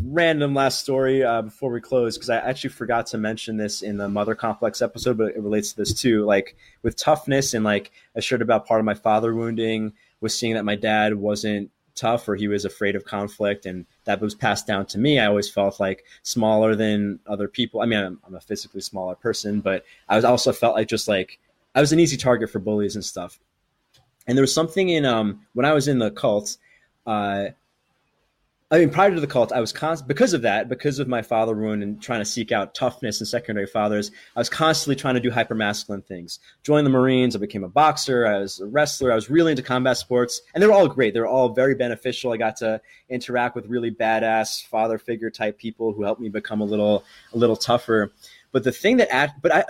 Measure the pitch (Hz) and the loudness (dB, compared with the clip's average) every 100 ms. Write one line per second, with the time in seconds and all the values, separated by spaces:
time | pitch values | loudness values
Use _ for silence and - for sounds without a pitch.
0 | 123 160 165 156 143 139 135 - - 135 | -2 2 2 2 0 2 2 0 -2 0
1 | 131 135 120 117 110 - 131 120 - 131 | 2 2 2 0 -4 -8 -6 -6 -2 0
2 | 117 110 120 113 127 131 131 - 117 117 | 0 -2 -2 -2 -2 -4 -6 -8 -2 -2
3 | 117 113 107 110 - 107 104 - 104 101 | -2 -4 -4 -6 -6 -4 -4 -6 -6 -6
4 | 101 104 104 113 113 107 110 - 113 - | -4 -2 -2 -2 -4 -2 -2 -2 -4 -2
5 | 127 113 110 113 104 107 104 - 98 - | -2 0 -2 -2 -2 -2 -2 -4 -4 0
6 | 127 110 104 98 - - - _ 117 - | 2 2 4 2 0 -10 -20 _ -6 -2
7 | - 151 - 139 135 117 107 101 - _ | 0 0 2 0 0 0 0 0 -2 _
8 | _ 117 - 123 117 107 - 113 107 101 | _ -8 -2 0 2 0 2 0 0 0
9 | 113 107 113 113 117 113 110 110 107 - | 2 2 2 -2 -4 -2 -2 -2 -6 -10
10 | _ - 113 - 117 110 104 104 110 107 | _ -8 -6 -2 -2 -2 -2 -2 0 2
11 | 107 104 104 104 110 104 98 _ _ - | 2 0 -2 -2 -2 -4 -6 _ _ -6
12 | 117 120 - 98 104 101 98 - 101 98 | -2 -2 -2 -4 -2 -2 -4 -4 -2 -4
13 | - 101 101 - 104 101 95 92 - _ | -6 -6 -6 -4 -4 -4 -8 -12 -14 _
14 | - 101 107 104 117 101 - 98 101 101 | -4 -2 -4 -2 -2 -2 -2 -4 -4 -2
15 | 139 139 107 104 101 104 98 - 98 95 | 2 4 4 2 0 0 0 0 -4 -4
16 | _ - - 120 110 107 110 107 107 104 | _ -16 -8 0 2 4 4 2 0 0
17 | 101 95 - 101 101 - 117 113 117 107 | -2 -6 -8 -6 -6 -4 -4 -2 0 0
18 | 92 90 95 87 - 104 - 101 - 98 | -2 -8 -16 -16 -10 -10 -10 -12 -10 -8
19 | 92 90 117 104 104 104 98 95 - - | -8 -6 -4 -4 -2 -2 -2 -4 -6 -12
20 | - 107 120 123 131 - 117 110 107 110 | 0 2 4 4 2 2 2 2 0 -2
21 | - 98 92 - _ _ _ 131 147 160 | 0 -2 -2 -10 _ _ _ 2 4 4
22 | 165 139 131 120 110 107 98 107 101 107 | 4 2 2 2 0 -4 -2 -2 -2 -4
23 | - 92 87 - _ _ _ _ _ _ | -10 -10 -12 -16 _ _ _ _ _ _
24 | _ _ - 131 135 156 160 190 185 160 | _ _ 0 4 4 2 0 0 2 2
25 | 139 113 107 104 _ 120 139 151 143 131 | 2 2 0 -4 _ 0 2 2 2 0
26 | 107 104 131 104 104 - _ _ _ _ | 0 0 0 0 -2 -12 _ _ _ _
27 | 117 107 101 98 101 - _ _ _ _ | -6 -4 -2 -2 -6 -10 _ _ _ _
28 | _ _ _ _ _ _ - 160 156 151 | _ _ _ _ _ _ 2 4 4 6
29 | 202 170 143 127 113 120 113 - 151 165 | 4 4 0 2 2 0 -2 -4 -4 -4
30 | 131 139 240 156 113 104 120 127 147 135 | -2 2 2 2 0 0 -2 -4 -4 -2
31 | 127 120 113 113 113 107 107 104 101 104 | -2 -4 0 0 0 0 -2 -2 -4 -8
32 | - 117 104 120 110 110 95 - 127 - | -6 -4 -4 -4 -2 -2 -2 -2 -4 -4
33 | 117 - 107 117 - 104 98 110 104 104 | -6 -6 -4 -6 -4 -6 -4 -2 0 0
34 | 104 - - 120 120 - 160 170 143 135 | -4 -10 -10 -6 -4 0 2 2 0 -2
35 | 135 127 123 117 113 113 104 104 - 98 | 0 0 0 0 -2 -2 -2 -4 -8 -12
36 | - 90 87 - _ _ - 147 143 131 | -12 -14 -14 -16 _ _ 0 4 4 4
37 | 131 127 127 110 104 107 92 135 156 147 | 4 4 2 0 -6 -6 -2 4 4 2
38 | - 123 113 101 98 - 101 139 147 - | 0 2 2 0 -2 -8 -4 0 0 0
39 | 131 113 107 160 165 135 127 127 127 123 | 2 2 2 2 4 2 0 0 2 0
40 | - 123 120 - - 160 208 202 170 139 | 0 0 0 -4 -6 4 6 8 6 4
41 | 110 110 113 131 127 113 139 131 120 110 | 2 2 0 2 2 4 2 2 -2 -4
42 | 127 117 127 113 113 - 110 110 _ - | -6 -4 -4 -2 -2 -2 -4 -4 _ -20
43 | - 127 123 123 120 120 107 123 117 107 | -10 -8 -4 -2 -2 -4 -6 -4 -4 -2
44 | 110 110 113 110 107 - - 113 113 110 | 0 2 2 0 -2 -6 -6 -2 0 -2
45 | - 113 113 - 107 107 113 - 113 104 | -4 -6 -6 -4 -6 -4 -10 -4 -4 -2
46 | 101 110 110 104 - 107 104 107 104 104 | -4 -4 -4 -8 -6 -4 -2 0 2 2
47 | - - - 117 117 107 - 120 - 110 | -2 -20 -8 2 2 2 0 -2 2 0
48 | 101 _ - - _ - 127 - 202 254 | 0 _ -20 -20 _ -2 -2 0 2 4
49 | 208 127 143 - 170 156 - | 4 2 0 0 2 2 2